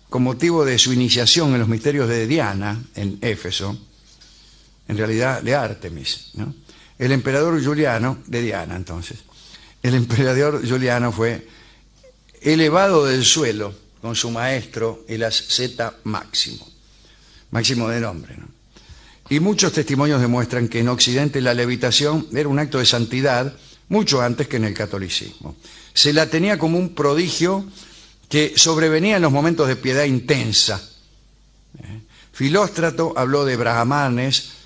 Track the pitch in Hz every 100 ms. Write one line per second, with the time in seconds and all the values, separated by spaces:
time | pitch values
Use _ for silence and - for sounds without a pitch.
0 | _ 123 127 123 170 165 139 120 127 123
1 | 123 120 117 170 151 127 110 113 139 143
2 | 117 117 113 156 107 98 104 110 127 -
3 | 98 98 117 98 87 - 98 120 - _
4 | _ - - - - - - _ - 104
5 | 107 110 131 127 117 139 110 104 92 80
6 | - - - - 123 - - - - -
7 | 127 135 135 135 165 165 131 151 143 113
8 | 123 131 - 120 120 98 82 90 87 85
9 | 90 - - - - - - - 123 127
10 | 117 120 131 127 147 147 117 131 127 120
11 | 120 104 113 110 - - - - _ _
12 | - _ _ - 147 160 156 175 196 165
13 | 139 131 120 160 131 104 101 101 - _
14 | 113 113 120 117 123 135 - 113 113 -
15 | - 110 113 - - - 123 - 113 -
16 | 107 104 - - - 113 - - _ -
17 | - - - - - 117 113 120 113 117
18 | 113 82 - - - - _ - - -
19 | - - - 147 185 202 190 - 143 135
20 | 147 139 123 123 120 123 113 117 120 123
21 | 123 127 147 139 127 120 120 120 123 117
22 | 147 156 156 131 147 139 147 139 120 123
23 | 113 127 139 123 135 - - - _ 202
24 | 214 135 123 117 147 123 110 104 104 98
25 | 92 - - - - - - - - -
26 | 147 151 147 160 196 190 160 170 180 165
27 | 147 147 180 - 175 196 196 - - -
28 | - - _ 147 151 - 165 160 160 156
29 | 196 202 160 139 160 160 135 120 131 135
30 | 147 127 127 139 113 107 - 98 - -
31 | _ _ _ _ _ _ _ - - 110
32 | - - - - 139 196 202 185 165 131
33 | 165 - 127 143 139 120 117 117 120 147
34 | 135 120 131 - - -